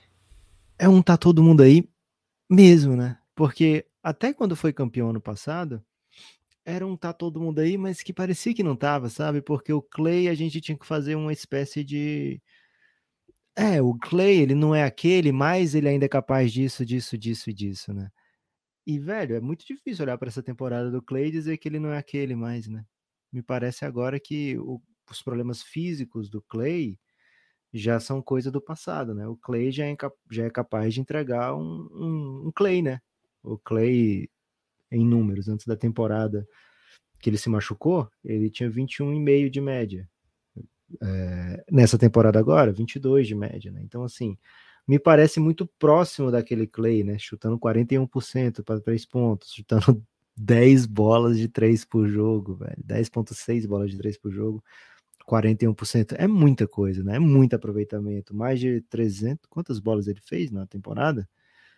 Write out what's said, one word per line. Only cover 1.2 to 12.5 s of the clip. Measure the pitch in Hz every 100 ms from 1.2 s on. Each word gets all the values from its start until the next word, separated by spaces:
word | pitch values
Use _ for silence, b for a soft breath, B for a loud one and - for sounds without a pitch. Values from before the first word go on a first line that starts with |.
| 175 160
mundo | 165 156
aí | 135 160 - _ _ _ _ _ -
mesmo, | 185 185 170 143
né? | 123 123 123 _
Porque | - 151 - 160 151 - _
até | 165 - 240
quando | 285 208
foi | 160 160
campeão | 143 123 123 117
ano | 113
passado, | 107 107 - 165 165 113 - _ _ b b b _ _
era | - 175 190
um | 180
tá | 170
todo | 165 170 160
mundo | 165 156
aí, | 160 196
mas | 190 175
que | -
parecia | 180 185 170 240
que | 233
não | 175 127
tava, | 143 143 120
sabe? | - 151 147
Porque | 139 143 -
o | 151
Klay, | - - 160 175 180
a |
gente | 156 165 156
tinha | - 147
que | -
fazer | 156 143 156
uma | 151
espécie | 147 - 139 139 151
de, | 139 147 147 147 139 135 _